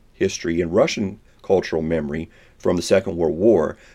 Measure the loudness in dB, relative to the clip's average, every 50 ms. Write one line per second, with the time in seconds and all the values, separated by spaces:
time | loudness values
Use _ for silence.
0 | _ _ _ -2 -2 -2 -2 -4 -4 -4 -2 -2 -2 0 2 2 2 2 0 -2
1 | -6 -6 -6 -10 _ _ _ _ -2 0 2 2 2 0 -2 -4 -2 -2 -2 -2
2 | -2 -4 -6 -8 -8 -10 _ _ -20 _ _ _ -2 -2 0 0 0 2 2 2
3 | 2 0 -2 0 0 0 0 2 4 4 4 4 2 0 -4 -10 -16 -20